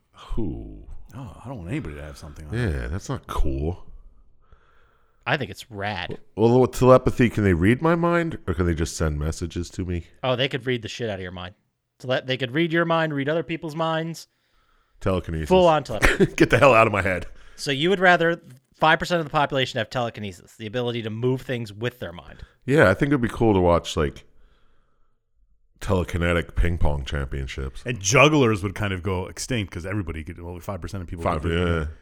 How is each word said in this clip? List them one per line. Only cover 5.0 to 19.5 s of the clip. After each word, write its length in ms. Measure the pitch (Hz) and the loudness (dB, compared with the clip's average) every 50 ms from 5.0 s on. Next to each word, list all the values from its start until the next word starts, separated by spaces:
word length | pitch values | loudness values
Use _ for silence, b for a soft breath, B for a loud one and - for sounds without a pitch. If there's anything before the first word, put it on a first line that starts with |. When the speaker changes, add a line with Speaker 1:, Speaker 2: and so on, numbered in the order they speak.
| _ _ _ _ _ | _ _ _ _ _
Speaker 3:
I 120 | 117 143 | -2 -2
think 140 | 147 120 98 | -2 -2 -6
it's 200 | 104 - - - | -8 -14 -16 -14
rad. 460 | 110 98 98 104 107 101 90 - - - - - _ | -10 -6 -6 -6 -4 -6 -6 -8 -10 -12 -14 -10 _
Speaker 1:
Well, 240 | 95 110 117 123 127 | 4 4 6 6 6
with 120 | 127 117 - | 4 4 2
telepathy, 560 | - 123 127 127 123 - - - - 123 110 | 4 8 8 8 8 8 2 2 4 2 2
can 160 | - - 104 | 4 2 4
they 80 | 98 87 | 4 4
read 280 | 80 90 107 117 131 | 4 4 4 4 4
my 140 | 160 160 175 | 2 2 2
mind, 440 | 170 170 170 170 170 165 165 127 - - | 2 2 2 2 0 0 -2 -6 -6 -6
or 80 | 98 85 | -6 -2
can 120 | 85 90 | 0 0
they 80 | 87 82 | 0 0
just 220 | 73 82 - - | 0 -2 -4 -2
send 200 | - 85 78 76 | -2 -2 -2 -2
messages 520 | 73 73 80 - - 90 82 - 87 85 - | -2 -4 -4 -4 -6 -8 -8 -8 -8 -10 -8
to 140 | - - 92 | -8 -8 -6
me? 200 | 90 90 85 - - - _ | -6 -6 -6 -8 -12 -14 _
Speaker 3:
Oh, 140 | - 127 127 | -4 -2 -2
they 140 | 117 135 135 | -2 -2 -4
could 160 | 143 123 113 | -4 -6 -4
read 160 | 131 123 120 | -4 -4 -4
the 80 | 117 - | -6 -10
shit 200 | - - 120 110 | -10 -8 -6 -6
out 60 | 98 | -6
of 60 | 95 | -8
your 100 | 92 90 | -10 -12
mind. 240 | 92 90 90 92 104 _ _ _ _ _ _ _ _ _ | -12 -12 -14 -14 -16 _ _ _ _ _ _ _ _ _
Tele-, 220 | - 123 127 147 127 | -6 -4 -4 -4 -2
they 100 | 127 131 | -4 -4
could 160 | 127 135 120 | -4 -4 -2
read 220 | 127 160 170 165 160 | 0 0 0 2 2
your 100 | 170 170 | 0 2
mind, 300 | 165 165 160 160 156 147 | 2 2 0 0 0 -2
read 160 | 139 135 147 | -2 -2 -2
other 140 | 160 170 156 | -2 -4 -4
people's 300 | - 165 156 170 156 147 | -6 -8 -8 -8 -8 -6
minds. 520 | 165 160 160 160 160 165 165 160 - - _ _ _ _ _ _ _ _ _ _ _ _ _ _ _ | -4 -2 -2 -2 -4 -4 -6 -10 -12 -16 _ _ _ _ _ _ _ _ _ _ _ _ _ _ _
Speaker 1:
Telekinesis. 480 | - 101 95 90 - - 82 80 78 | -4 -2 -2 -2 -2 -4 -6 -6 0
Speaker 3:
Full 180 | - 185 185 180 | 2 4 6 6
on 200 | 165 156 151 131 | 6 4 2 0
telepathy. 400 | - 113 101 - - - - 190 | -4 -4 0 0 0 2 2 0
Speaker 1:
<laughs> 100 | - - | 0 2
Get 140 | - 160 - | 0 2 2
the 80 | 127 | 4
hell 160 | 113 143 135 117 | 6 6 8 8
out 140 | 110 113 | 6 6
of 60 | 110 104 | 4 2
my 80 | 98 | 0
head. 240 | 95 98 90 87 - - b b b b b | 0 0 -2 -4 -6 -10 b b b b b
Speaker 3:
So 160 | - - 147 | -8 -6 -4
you 180 | 139 135 156 180 | -2 0 0 0
would 120 | 202 180 | 2 4
rather 400 | 190 180 175 165 165 170 175 170 - 131 123 - _ _ _ | 6 6 6 6 4 0 0 -2 -6 -16 -20 -20 _ _ _
five 240 | _ 165 156 165 165 | _ 4 4 4 4
percent 200 | - - 175 170 | 2 -2 -2 -2
of 60 | 156 | -2
the 60 | 139 | 0
population 460 | 156 151 143 135 | 0 0 0 2